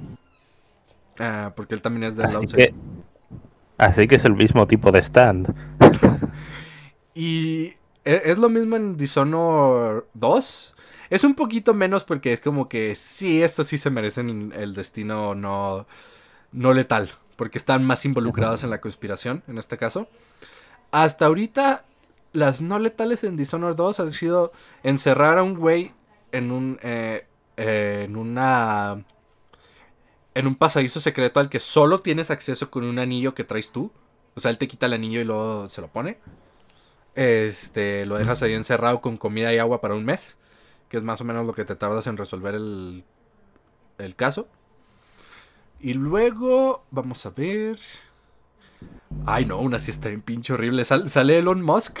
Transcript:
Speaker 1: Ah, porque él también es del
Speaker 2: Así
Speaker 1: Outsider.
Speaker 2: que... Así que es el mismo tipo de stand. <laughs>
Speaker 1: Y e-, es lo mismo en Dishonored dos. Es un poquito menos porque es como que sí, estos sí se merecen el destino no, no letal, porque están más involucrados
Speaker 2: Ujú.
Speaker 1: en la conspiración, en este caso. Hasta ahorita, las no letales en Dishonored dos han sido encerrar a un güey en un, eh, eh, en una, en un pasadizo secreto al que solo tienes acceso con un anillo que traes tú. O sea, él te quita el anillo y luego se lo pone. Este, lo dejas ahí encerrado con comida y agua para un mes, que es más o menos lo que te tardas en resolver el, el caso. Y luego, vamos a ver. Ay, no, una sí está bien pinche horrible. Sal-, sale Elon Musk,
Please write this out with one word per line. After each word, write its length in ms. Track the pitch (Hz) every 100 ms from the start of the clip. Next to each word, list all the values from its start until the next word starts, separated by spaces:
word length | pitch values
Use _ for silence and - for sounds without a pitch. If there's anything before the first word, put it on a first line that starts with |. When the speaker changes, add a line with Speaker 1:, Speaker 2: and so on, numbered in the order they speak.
| - - _ _ _ _ _ _ _ _ _ -
Speaker 1:
Ah, 320 | 113 107 104 -
porque 200 | 104 110
él 60 |
también 220 | 113 117
es 120 | 113 110
del 120 | 107
Speaker 2:
Así 80 | 107
Speaker 1:
Outsider. 320 | 107 120 127
Speaker 2:
que... 60 | - - - - _ _ - - _ _ -
Así 300 | 107 92 107
que 80 | -
es 100 | 135
el 100 | 101
mismo 320 | 107 120 104
tipo 240 | 110 101
de 80 | 95
stand. 540 | - - 123 92 92 - - -
<laughs> 500 | - - - - - - - - - - - _ _ -
Speaker 1:
Y 580 | 165 160 160 160 165 - _ _ -
e-, 160 | 170 160
es 120 | 180
lo 120 | 233
mismo 260 | 226 226 226
en 200 | 208 170
Dishonored 1080 | 139 - 180 160 170 160 139 123 117 107 -
dos. 640 | 113 131 240 262 - - _ - - -
Es 140 | 190
un 100 | 285 277
poquito 380 | 262 226 214
menos 320 | 208 190 196 190
porque 280 | 147 139
es 60 | 120
como 300 | - 147 131
que 260 | 120 110 101
sí, 460 | - - 190 160
estos 260 | 165 165 147
sí 100 | 147
se 120 | 143
merecen 640 | 127 107 117 120 110 104 -
el 180 | 104 98
destino 600 | 95 - 107 107 104 101
no, 500 | 101 98 98 95 98 - - - _ _ _
no 200 | 127 127
letal, 360 | 131 127 113 98 - _ -
porque 220 | 113 127
están 260 | - 135
más 220 | 131 127 139
involucrados 540 | 127 117 117 110 113
Speaker 2:
Ujú. 60 | 127
Speaker 1:
en 20 |
la 100 | 107
conspiración, 640 | 113 101 101 98 123 139 -
en 100 | 113
este 200 | 107 120
caso. 300 | 113 185 226 _ _ _ - - - _ _
Hasta 340 | 151 156 147 156
ahorita, 580 | 165 220 - 269 269 - _ _ _ _
las 300 | 160 143 131
no 180 | 160 202
letales 440 | 220 220 226 240
en 120 | 208 170
Dishonored 400 | 139 165 170 165
dos 240 | 180 202
han 120 | 170
sido 420 | 143 165 175 170 - - -
encerrar 540 | 131 139 143 131 151 170
a 40 |
un 120 | 185 185
güey 360 | 165 170 180 - _ _ _
en 200 | 127 123
un, 280 | 127 131 131
eh, 420 | 120 117 113 110 - _ _ -
eh, 460 | 110 107 104 101 101
en 100 | 107
una, 880 | 113 120 127 127 113 104 101 101 95 _ _ _ _ _ _ _ _ _ _ _ _ -
en 120 | 135
un 80 | 135
pasadizo 440 | 156 151 131 156
secreto 400 | 151 139 123 143
al 100 | 139
que 100 | 131
solo 400 | - - 147 185
tienes 300 | 185 156 160
acceso 380 | 147 - 127 -
con 120 | 135 120
un 140 | 120
anillo 340 | 127 127 131
que 100 | 131
traes 280 | 117 110 107
tú. 200 | - 190 - _ _ _ -
O 40 |
sea, 120 | 123
él 60 | 113
te 80 | 131
quita 180 | - 123
el 80 |
anillo 260 | 117 110 113
y 40 | 113
luego 420 | 110 110 107 101
se 120 | -
lo 60 | 82
pone. 320 | - 143 233 - - _ _ _ _ _ _ _ -
Este, 880 | 131 113 107 101 - - 101 101 101
lo 120 | 104
dejas 240 | 110 120
ahí 100 | 117
encerrado 480 | 110 110 120 117 123
con 160 | 127 113
comida 360 | 110 107 113
y 40 | 117
agua 240 | 117 120
para 140 | 104 104
un 100 | 110
mes, 320 | 175 - - _ _ _ _ _
que 80 | 117
es 80 |
más 160 | 110 110
o 60 | 120
menos 200 | 117 117
lo 80 |
que 120 | 110 104
te 100 | 98
tardas 320 | 104 110 110
en 80 | 107
resolver 400 | 98 92 98 104
el, 480 | 107 101 92 90 90 _ _ _ _ _ _ _ _ -
el 180 | 98 92
caso. 320 | 127 143 - _ _ _ _ _ _ _ - - _ _ _ -
Y 120 | 135 127
luego, 880 | 143 185 233 220 254 254 269 254 _
vamos 340 | 135 127 120 -
a 60 |
ver. 460 | 90 156 208 214 220 - - - _ _ _ _ _ _ _ - - - - -
Ay, 180 | 107 123
no, 120 | 92
una 200 | 127 120
sí 120 | -
está 160 | - 113
bien 120 | 104
pinche 320 | - 117 117
horrible. 320 | 127 113 127 120
Sal-, 240 | 135 185
sale 300 | 143 135 165
Elon 220 | 175 185
Musk, 380 | 170 180 - -